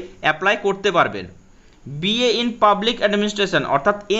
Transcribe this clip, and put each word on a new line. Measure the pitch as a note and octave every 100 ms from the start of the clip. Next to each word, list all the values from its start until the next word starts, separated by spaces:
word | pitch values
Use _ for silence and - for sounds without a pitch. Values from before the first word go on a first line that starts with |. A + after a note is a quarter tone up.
| - -
অ্যাপ্লাই | D3+ D3+ F#3+ G#3+ G3
করতে | G3 G3+ E3+
পারবেন। | B2 G2+ F2 - - - - - B2+
বিএ | C#3+ F#3 A3+ B3 A3+
in | A#3+ A3+
public | G#3 G3 A3+ A#3 G#3
administration | G3+ G#3 G#3 F#3+ D#3 - C#3+
অর্থাৎ | G3+ G3+ -